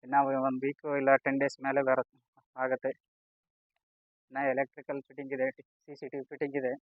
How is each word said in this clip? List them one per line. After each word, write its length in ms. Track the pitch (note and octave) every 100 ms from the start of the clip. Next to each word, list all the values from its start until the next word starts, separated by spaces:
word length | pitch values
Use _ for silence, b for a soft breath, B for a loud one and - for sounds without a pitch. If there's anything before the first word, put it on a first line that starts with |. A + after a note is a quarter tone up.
| B2+
ಇನ್ನ 100 | C#3 C#3 C3+ C3
ಒಂದ್ 140 | C3 C3+
ವೀಕ್ 200 | C#3+ D3+ C#3+
ಇಲ್ಲ 100 | C3+ C3+ -
ಟೆನ್ 140 | C3+
ಡೇಸ್ 160 | C#3 - C3+
ಮೇಲೆ 160 | C3+ C3+
ಬರತ್ತೆ, 260 | B2+ B2 C3 _ _ _ - C3
ಆಗತ್ತೆ. 280 | C3 C3+ C3+ _ _ _ _ _ _ _ _ _ _ _ _ _
ಇನ್ನ 120 | C3 C#3
ಎಲೆಕ್ಟ್ರಿಕಲ್ 460 | C3 C3+ - C3+ C#3+ -
ಫಿಟ್ಟಿಂಗ್ 260 | C3+ C#3 C3+
ಇದೆ, 100 | C3 - C#3 _ -
ಸಿ 80 | G#2+
ಸಿ 80 | C3+
ಟಿ 60 | C#3+
ವಿ 60 | C3
ಫಿಟ್ಟಿಂಗ್ 260 | C#3+ C#3+ C#3
ಇದೆ. 120 | B2+ C3+